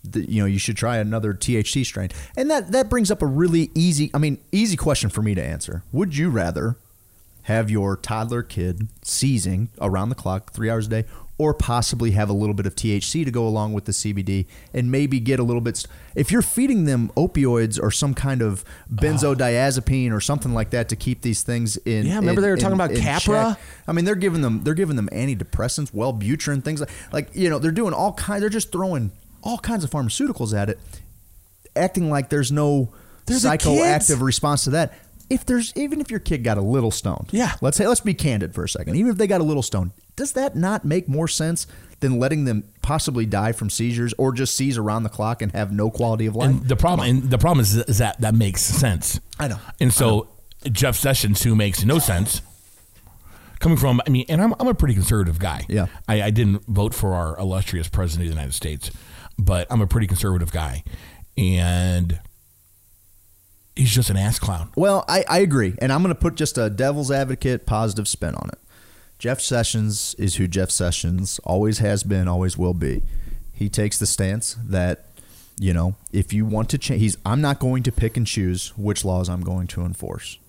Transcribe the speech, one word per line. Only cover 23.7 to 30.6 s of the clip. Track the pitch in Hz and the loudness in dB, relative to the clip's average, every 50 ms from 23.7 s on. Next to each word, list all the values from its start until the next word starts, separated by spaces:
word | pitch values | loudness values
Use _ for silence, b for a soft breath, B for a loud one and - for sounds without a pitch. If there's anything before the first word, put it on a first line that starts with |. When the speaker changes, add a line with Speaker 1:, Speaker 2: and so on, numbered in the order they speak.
| B B B - | B B B -4
Speaker 1:
I | |
mean, | 165 170 170 | 0 0 2
they're | 196 214 | 2 0
giving | 185 190 190 165 165 | 2 0 0 2 2
them, | 143 120 110 110 | 2 2 0 0
they're | - 147 156 | 0 0 0
giving | 170 196 160 147 | 0 0 0 0
them | 120 101 - | -2 -2 -2
antidepressants, | - 107 127 139 131 95 85 - - - 107 127 - - 147 - | -2 -4 -2 -2 -2 -4 -6 -4 -4 -2 -2 -2 -2 -4 -6 -6
Wellbutrin, | - 107 113 135 123 107 101 107 143 156 - 151 143 135 | -4 -2 -2 -2 -2 -2 -2 -2 -2 -2 -2 -2 -2 -2
things | 123 151 160 143 | -2 -4 -4 -4
like, | 143 B B B B B | -6 B B B B B
like, | - 151 147 - - | -6 -6 -6 -4 -2
you | 180 185 175 | 0 0 2
know, | 156 135 | 2 2
they're | 143 165 | 0 0
doing | 160 214 233 190 | 0 0 0 0
all | 151 - 180 208 | 0 0 -2 -2
kind, | - - - - 208 202 | -2 -4 -6 -4 -2 -2
they're | 202 214 | -2 -2
just | 202 226 - - | -2 -2 -4 -4
throwing | - 175 190 190 175 135 113 98 - - - - - - | -4 -2 -2 -2 -2 -2 -2 -4 -6 -10 -20 -20 -20 -10
all | - 208 240 - | -6 -6 -6 -4
kinds | - - 233 208 160 | -4 -4 -2 -2 -2
of | 135 | -2
pharmaceuticals | - 147 131 110 - - 277 277 208 - 127 104 107 | -2 -2 -2 -2 -2 -2 -2 -2 -2 -4 -4 -2 0
at | 101 | 0